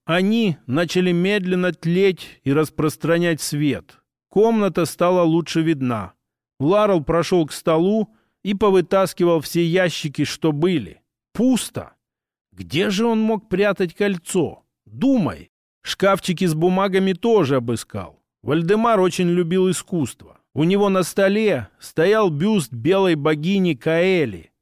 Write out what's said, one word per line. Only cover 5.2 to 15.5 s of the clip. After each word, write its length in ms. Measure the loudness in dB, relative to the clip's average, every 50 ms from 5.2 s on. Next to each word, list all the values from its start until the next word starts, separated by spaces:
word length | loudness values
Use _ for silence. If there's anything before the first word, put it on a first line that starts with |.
| 2
лучше 380 | 2 2 0 -2 -2 -2 -2
видна. 520 | 0 0 -2 -2 -2 -4 -4 -6 -8 -12 -16 _ _ _ _ _ _ _ _ -4
Ларл 440 | 0 0 2 2 2 2 2 0 0
прошел 440 | 0 0 0 0 2 2 0 0
к 40 | 0
столу 600 | -4 -6 -2 0 2 2 2 2 0 0 -2 -4 _ _ _ _ _ _ -6
и 100 | -6 -2
повытаскивал 880 | 0 2 4 4 2 2 2 2 0 0 0 0 0 2 2 2 0
все 240 | -2 -2 -2 0 0
ящики, 600 | 2 2 2 0 0 -2 -4 -8 -6 -4 -4 -4
что 260 | -4 -4 -2 -2 -2
были. 500 | 0 0 0 0 0 -2 -4 -8 -14 _ _ _ _ _ _ _ -4
Пусто. 600 | 0 2 2 2 0 -2 -6 -10 -12 -14 -14 _ _ _ _ _ _ _ _ _ _ _ _
Где 380 | _ -18 -10 -6 -4 -2 -2 0
же 140 | 0 0 0
он 140 | 0 0 0
мог 300 | 0 0 -2 -4 -4 -4
прятать 460 | -2 0 0 0 0 -2 -4 -4 -2
кольцо? 680 | -2 -2 -2 -2 -4 -6 -4 -2 -2 -2 -2 -6 -12 _ _ _ _ _
Думай. 680 | -18 -6 -2 0 2 2 2 0 -2 -4 -8 -14 _